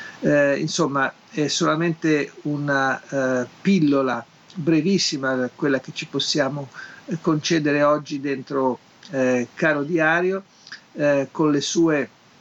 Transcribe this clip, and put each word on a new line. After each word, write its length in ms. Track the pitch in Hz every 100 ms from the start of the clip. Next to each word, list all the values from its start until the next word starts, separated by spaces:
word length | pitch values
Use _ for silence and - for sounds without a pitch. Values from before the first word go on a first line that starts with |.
| - -
Eh, 400 | - 147 143 139
insomma, 540 | 156 - 151 139 131 - _
è 160 | - 147
solamente 840 | - 160 156 175 160 160 151 139 -
una, 580 | 151 147 143 139 135 131 -
eh, 380 | 139 131 127 120 -
pillola 640 | 190 196 151 139 131 120 - _ -
brevissima 920 | 190 151 160 160 190 - 147 135 131 123
quella 240 | - 143 131
che 140 | -
ci 120 | - 156
possiamo, 640 | 143 - 156 135 147 135 - - -
eh, 140 | - 170
concedere 640 | - 151 - 170 147 143
oggi 360 | 147 151 143 147
dentro, 600 | 143 135 127 135 131 117 - - -
eh, 360 | 135 127 123 120
Caro 300 | - 160 147
Diario. 580 | 143 170 156 165 185 190 196 _ - - _ -
Eh, 300 | 147 143 131
con 200 | - 156
le 100 | 143
sue, 480 | 139 175 165 151 120 _ _ -